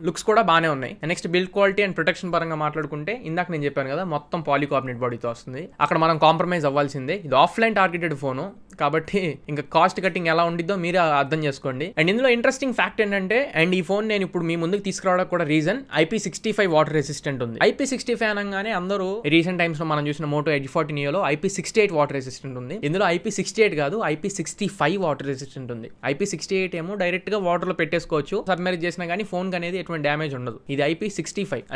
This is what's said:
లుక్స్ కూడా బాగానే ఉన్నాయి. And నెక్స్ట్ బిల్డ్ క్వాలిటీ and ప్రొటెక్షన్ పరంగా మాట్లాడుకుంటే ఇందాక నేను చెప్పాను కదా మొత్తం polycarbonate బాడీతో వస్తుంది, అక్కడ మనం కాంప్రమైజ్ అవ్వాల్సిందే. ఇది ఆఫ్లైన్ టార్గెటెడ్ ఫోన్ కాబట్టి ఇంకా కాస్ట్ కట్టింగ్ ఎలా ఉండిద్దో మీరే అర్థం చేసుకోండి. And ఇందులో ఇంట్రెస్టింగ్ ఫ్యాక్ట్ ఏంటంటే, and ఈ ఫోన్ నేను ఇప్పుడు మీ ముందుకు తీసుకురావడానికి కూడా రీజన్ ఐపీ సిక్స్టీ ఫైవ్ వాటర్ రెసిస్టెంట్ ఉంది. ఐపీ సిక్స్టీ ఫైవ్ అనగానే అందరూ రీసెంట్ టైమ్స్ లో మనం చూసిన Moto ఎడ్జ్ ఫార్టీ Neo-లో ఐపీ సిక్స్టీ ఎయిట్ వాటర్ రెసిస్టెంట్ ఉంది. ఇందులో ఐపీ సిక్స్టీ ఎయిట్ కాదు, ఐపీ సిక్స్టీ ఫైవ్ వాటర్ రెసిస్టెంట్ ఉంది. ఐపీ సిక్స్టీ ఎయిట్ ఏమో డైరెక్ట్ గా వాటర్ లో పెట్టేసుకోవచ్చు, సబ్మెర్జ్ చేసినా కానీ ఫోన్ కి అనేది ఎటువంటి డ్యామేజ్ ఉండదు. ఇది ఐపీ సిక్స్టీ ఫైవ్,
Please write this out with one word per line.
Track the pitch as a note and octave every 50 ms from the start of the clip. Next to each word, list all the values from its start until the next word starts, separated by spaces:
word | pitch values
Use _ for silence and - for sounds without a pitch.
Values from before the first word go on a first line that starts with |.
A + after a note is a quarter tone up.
| E3 E3
లుక్స్ | - - - -
కూడా | G#3+ A3 A3+ F3+ E3
బాగానే | E3 E3 D#3+ D3
ఉన్నాయి. | C3+ C3 A#2 - -
And | - D3+ F3+
నెక్స్ట్ | - - F#3+ E3
బిల్డ్ | F3+ F#3 F#3 - G3+
క్వాలిటీ | G3+ G3 G3 G#3 G3+ G3
and | F3 -
ప్రొటెక్షన్ | D#3+ E3+ E3 - - F3+ E3+
పరంగా | E3 E3 E3 E3 D3+ D3+
మాట్లాడుకుంటే | D3+ D3+ D#3+ D3+ D3 D#3 D3 D3+ F3 G#3+ B3+ - D#3+
ఇందాక | D#3+ F3 F3 E3+ F3
నేను | D3+ D3 C#3+
చెప్పాను | C#3 C#3+ C3+ C3 C#3
కదా | E3 F#3+ F3+ D3+
మొత్తం | D3 - - - F3 D3+ D3+
polycarbonate | C#3+ C#3 D3 C#3 D3 C3+ C3 C3 B2 A#2 B2+
బాడీతో | A#2+ B2 A2+ - A#2 A#2
వస్తుంది, | - - - B2 C3+ F3 - - - C#3+
అక్కడ | - E3+ E3 D#3+
మనం | D#3+ E3 D3+ D#3+
కాంప్రమైజ్ | D#3 E3 E3 F3+ F3 F3+ F3 D3 C#3+
అవ్వాల్సిందే. | C3+ D3 D3 C#3+ - C#3+ B2+ C3 F3 G#3 F3
ఇది | D3 C3 C3 D3+
ఆఫ్లైన్ | F3 - - A3+ A3+ A3 G3+
టార్గెటెడ్ | F#3+ F#3 E3+ F3 E3+ E3 D3+ B2+ C#3
ఫోన్ | C3+ B2+ B2+ D#3 G3+ - - - - - -
కాబట్టి | D3+ C#3+ C#3+ D#3+ - - - G3+ F#3 E3 C3 B2 - -
ఇంకా | D3+ D3 C#3+ - -
కాస్ట్ | E3 E3 F#3 - - F3+
కట్టింగ్ | F#3+ E3 F#3 F3 E3 D#3+
ఎలా | E3 E3+ E3+
ఉండిద్దో | E3+ E3+ E3+ E3 G3+ F#3+ E3+
మీరే | E3+ F3 F#3 F3 D#3+ D3 C#3+ C#3
అర్థం | C3 D#3 D#3+ D3+
చేసుకోండి. | D3 C3+ - - C#3 B2+ B2+ D#3 F#3 - -
And | D#3+ F3 G3+
ఇందులో | A#3 C4 C4 A#3
ఇంట్రెస్టింగ్ | A#3 A#3 C4 C4 C4+ C#4 C4 A3+ -
ఫ్యాక్ట్ | F#3 F#3+ - - A3
ఏంటంటే, | G3+ G3+ G3 F#3+ F#3 G#3+ B3 C#4+ C#4+ - D#3
and | E3 F#3 F#3 F#3
ఈ | E3+ -
ఫోన్ | F#3+ G#3 A3 A3 G#3+
నేను | G3+ F#3+
ఇప్పుడు | F3 - F3 E3+ E3
మీ | E3 E3+ E3
ముందుకు | E3 F#3+ G#3 G3+
తీసుకురావడానికి | G3 F#3 - - F#3+ F3+ F#3 F#3 F3+ F3
కూడా | F3 E3+ C#3+ D3+
రీజన్ | D#3 D3+ E3 G#3 C4+ C4+ - C3+ D3 D#3+
ఐపీ | D#3 A3+ A3 -
సిక్స్టీ | G3 - - - A3 G#3 -
ఫైవ్ | G#3 F#3 D#3+
వాటర్ | D3+ D3+ D3 D#3 D3+
రెసిస్టెంట్ | C#3 - D3 - - D#3 C#3 B2 B2
ఉంది. | A#2 A2+ - - G#3+
ఐపీ | - - C#4+ C4+ C4+
సిక్స్టీ | A#3 - - A#3 G#3
ఫైవ్ | A3+ G#3+ G#3
అనగానే | G3+ G3+ G3+ G3 F#3+ G3 A3+ A3 F3+
అందరూ | F3 F#3 G3+ G3 F#3 F#3 G3 A3 A#3 D3 D#3
రీసెంట్ | E3 E3 F3+ F#3 F3 F3
టైమ్స్ | E3+ E3 D3 E3+
లో | D#3+ D3+
మనం | D3 D3 D3
చూసిన | D3 - D#3+ D3 D3
Moto | D3+ C#3+ D#3+ D3+
ఎడ్జ్ | C#3+ C3+ C3+ -
ఫార్టీ | E3+ D#3+ D3 D3+ C#3+
Neo-లో | C#3+ C#3+ D3 F#3+ G3 C#3 D3
ఐపీ | D3+ G3 F#3+ F#3+ -
సిక్స్టీ | - - - A3+ G#3
ఎయిట్ | G3 E3+ D3+
వాటర్ | D3 C#3 C3+ C#3
రెసిస్టెంట్ | B2+ C3 A#2+ - - C3+ B2+ B2 B2
ఉంది. | B2 E3 A3 F3+ D3
ఇందులో | D#3+ F#3+ G3+ F3+ E3+
ఐపీ | F3 - A3 G#3 -
సిక్స్టీ | F#3 - - - A3
ఎయిట్ | G3+ E3+ D3 C#3+
కాదు, | C#3+ F3+ A3+ G#3+ D#3+ D#3
ఐపీ | D3+ - G3+ G3 -
సిక్స్టీ | D#3+ - - - G#3 F3+ - -
ఫైవ్ | D3 D3 F3+ G3+ F#3
వాటర్ | D#3+ C#3+ C#3 C#3 C#3 C#3
రెసిస్టెంట్ | B2+ C#3 - - C#3 C3 A#2+ A#2+
ఉంది. | A2+ A2+ A#2 - - - B2 C#3+
ఐపీ | C#3+ G3+ G3 F#3+
సిక్స్టీ | D#3 - - F#3+ F#3+
ఎయిట్ | F#3+ F3+ F3+ E3+ D#3+
ఏమో | F3 G#3 G#3 F#3
డైరెక్ట్ | F3 F3 F#3 F3+ - G3+
గా | G#3+ F#3+ F3
వాటర్ | F3 F3 F3 F3+ F3+
లో | E3+ E3
పెట్టేసుకోవచ్చు, | D#3 F3 E3+ D#3+ - E3 D3+ C#3+ - F#3 G#3 - - F#3
సబ్మెర్జ్ | E3 F3 F#3 F#3 E3+ E3
చేసినా | F3 E3+ F3+ F3 E3+ F3
కానీ | G3 G#3+ F#3+ -
ఫోన్ | F3+ F#3 F#3+ F3+
కి | F3
అనేది | E3+ E3+ F3+ F#3 E3+
ఎటువంటి | - E3+ D#3+ D3 D3
డ్యామేజ్ | D3 D3 D#3 D3+ C3+ B2
ఉండదు. | B2 B2 A2+ - - - C#3
ఇది | C#3 C#3+ D3 E3
ఐపీ | E3 G#3+ G#3+ - -
సిక్స్టీ | D#3 - - G3+ G3 - C#3
ఫైవ్, | A#2 - - -